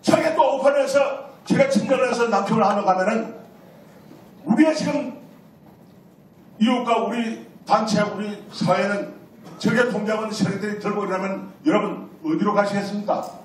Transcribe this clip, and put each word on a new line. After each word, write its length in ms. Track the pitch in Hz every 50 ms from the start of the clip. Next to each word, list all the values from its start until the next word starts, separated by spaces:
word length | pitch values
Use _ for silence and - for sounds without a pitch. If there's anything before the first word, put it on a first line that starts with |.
| -
적에 320 | - - 311 311 320 294
또 220 | 311 311 - 285 269
오판해서 420 | 254 277 277 285 269 - - 285 269 - - - - - - - -
적에 220 | - - - 277 269
침전을 420 | - 202 - - 269 254 262 247
해서 160 | - 233 240 226
남침을 360 | 214 196 202 - 226 226 202
하러 200 | 196 202 202 190
가면은 560 | 190 185 185 185 196 226 220 - - - - - - - - - - - - - - - - - - - - - - - - -
우리의 300 | - 233 - 311 311 311
지금 440 | - - 294 285 294 - 262 - - - - - - - - - - - - - - - - - - - - - - - - - - - - - -
이웃과 440 | 214 233 254 240 - 233 226 220 190
우리 420 | 202 233 240 233 220 226 - - - - - - -
단체, 340 | 202 220 220 220 - 208
우리 420 | 208 202 - 196 208 208 - - - -
사회는 640 | - - - 175 - - - 302 302 294 - - - - - - - - - - - -
적의 320 | - 208 220 233 247 247
동작하는 400 | - 220 208 208 220 220 220 214
세력들이 480 | 202 - - - 196 196 202 214 202 -
들고 260 | - 196 208 202 196
일어나면 460 | 175 185 185 190 196 196 190 - - - - -
여러분 440 | 285 254 208 - - - - - - - - -
어디로 280 | 156 160 170 196 208 208
가시겠습니까? 720 | 196 202 202 196 202 196 - 208 208 - - 151 147 - - - - -